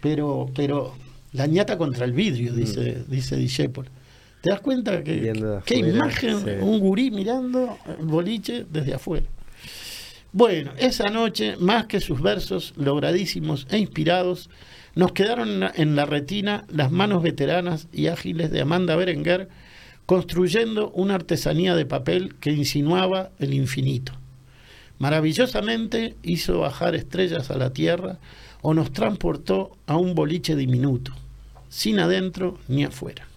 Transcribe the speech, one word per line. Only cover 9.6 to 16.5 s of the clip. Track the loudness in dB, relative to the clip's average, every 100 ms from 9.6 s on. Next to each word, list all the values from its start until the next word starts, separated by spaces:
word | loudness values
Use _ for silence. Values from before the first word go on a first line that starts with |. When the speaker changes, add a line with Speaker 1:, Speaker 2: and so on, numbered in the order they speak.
| -18 -16 -14 -14 -16 -20 -8
Speaker 1:
Bueno, | 4 6 4 -2 0
esa | 0 2 0
noche, | 0 0 0 -4 2
más | 4 4 2
que | -2
sus | -2 0
versos | 0 0 -2 -4 -6 -2
logradísimos | 0 2 2 0 0 -4 -4 -4 0
e | 0
inspirados, | 0 0 2 2 2 -2 -8 -20 -20 -20 -8 2
nos | 2
quedaron | 4 0 2 -2
en | 0
la, | -2 2
en | 2 4
la | 2
retina | 0 -2 -2 -2